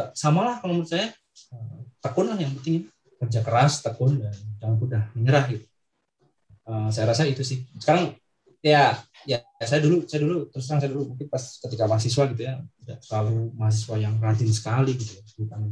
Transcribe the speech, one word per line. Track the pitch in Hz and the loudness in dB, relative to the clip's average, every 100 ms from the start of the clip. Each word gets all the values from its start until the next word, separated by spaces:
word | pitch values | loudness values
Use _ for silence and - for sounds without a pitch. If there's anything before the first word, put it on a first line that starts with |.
| - | 0
Sama | - 151 170 | -2 2 4
lah | 240 233 | 2 -2
kalau | 185 175 | -2 -2
menurut | 165 | -2
saya. | 170 220 - _ _ - 117 | -2 -4 -8 _ _ -20 -14
Eh, | 110 - - _ | -14 -14 -18 _
tekun | - - 226 | -4 0 0
lah | 208 | 0
yang | 143 135 | -4 -4
penting. | 160 165 - _ _ - | -2 -2 -4 _ _ -8
Kerja | 117 110 113 | -4 -2 0
keras, | 117 147 - 113 | 4 4 2 -4
tekun, | - 127 139 | 0 0 0
dan | 107 101 107 104 | -2 -8 -12 -8
jangan | 113 113 | -2 0
mudah | 127 113 107 | 0 -2 -2
menyerah | 117 123 143 127 | 0 2 4 2
gitu. | 110 - _ _ _ _ _ _ _ _ _ - | -4 -10 _ _ _ _ _ _ _ _ _ -8
Eh, | 110 110 | -4 -2
saya | 110 113 | 0 0
rasa | 143 151 | 2 2
itu | 131 131 | 0 -4
sih. | - - 110 | -6 -8 -6
Sekarang | - 175 - - _ _ _ _ 151 | 2 2 2 -6 _ _ _ _ 4
ya, | 147 127 - - - - | 6 6 2 -8 -12 -4
ya | 120 - - | -4 -6 -8
saya | 113 151 | 0 4
dulu, | 151 175 - | 6 4 2
saya | 151 147 | 0 0
dulu | 175 - | 0 -4
terus | 135 131 | -8 -2
terang | 147 | 0
saya | 139 | 0
dulu | 139 123 | -2 -6
mungkin | 127 143 | -8 -6
pas | 131 - - | -8 -8 -12
ketika | 120 110 104 | -8 -2 2
mahasiswa | 110 117 143 135 | 2 2 2 2
gitu | 113 | 2
ya, | 127 131 - _ | -6 -8 -10 _
tidak | - - - | -18 -16 -6
terlalu | 107 107 113 113 | -2 0 0 -2
mahasiswa | 120 110 107 - 113 | -2 0 0 -2 -2
yang | 107 110 | 0 0
rajin | 110 110 113 | 2 2 2
sekali | 107 110 123 131 123 | 0 0 0 0 0
gitu | 110 - | -6 -12
ya. | - - | -18 -10
Bukan, | 107 107 107 | -8 -6 -8